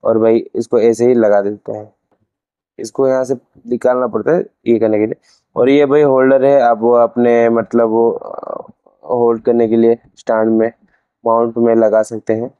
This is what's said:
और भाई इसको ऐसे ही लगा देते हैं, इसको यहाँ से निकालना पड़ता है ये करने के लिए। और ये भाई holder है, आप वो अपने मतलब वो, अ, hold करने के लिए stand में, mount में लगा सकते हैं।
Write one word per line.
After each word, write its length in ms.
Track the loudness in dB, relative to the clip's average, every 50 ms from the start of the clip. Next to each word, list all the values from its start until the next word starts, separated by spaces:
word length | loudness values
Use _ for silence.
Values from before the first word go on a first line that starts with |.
| -2
और 140 | -2 -2 0
भाई 200 | 2 2 2 0 -2 -4 _
इसको 260 | -8 -8 -2 -2 0
ऐसे 260 | 0 0 0 2 0
ही 80 | 0 2
लगा 260 | 2 2 2 2 0 0
देते 300 | -2 -8 -10 _ -12 -12
हैं, 220 | -12 -14 -18 _ _ _ _ _ _ _ _ _ _ _ _ _ _ _ _ _ -16
इसको 300 | -16 -16 _ -2 -2 0
यहाँ 160 | 0 -2 -2
से 100 | -4 -6 -8 _ _ _ _ _
निकालना 400 | -8 -8 -4 -2 -2 -2 -2 -4
पड़ता 260 | -4 -4 -4 -2 -2 -2
है 120 | -2 -4 -6 _ _ _
ये 120 | -2 -2 0
करने 200 | 0 0 0 0
के 80 | -2
लिए। 100 | -2 -4 _ _ _ _ _ _ _ _
और 120 | -2 0 2
ये 180 | 2 2 2
भाई 160 | 2 2 2 2
holder 420 | 2 2 2 2 2 2 2 2
है, 160 | 2 2 2
आप 180 | 2 2 0 0
वो 140 | 0 2 2
अपने 560 | 4 2 2 0 0 0 2 2 2 2 2
मतलब 400 | 0 0 -2 -2 0 0 0 0
वो, 220 | 0 0 0 0
अ, 600 | -2 -4 -10 -14 -16 -16 -12 -12 -14 -14 -14 -20 -20 _ _ _ _ _ _
hold 380 | -6 -4 0 0 0 0 0 -2
करने 260 | -2 0 0 2 2
के 80 | 2
लिए 220 | 2 2 2 2 0 _ -20 _
stand 340 | _ -6 -4 -2 0 0 0
में, 220 | 0 0 0 -2 -4 _ _ _ _ _ _ _ _ _ _
mount 320 | -2 0 0 0 -2 -2 -2
में 160 | 0 0 2
लगा 280 | 2 2 2 2 0 -2
सकते 300 | -2 -8 -14 -6 -6 -6
हैं। 260 | -6 -6 -10 _ _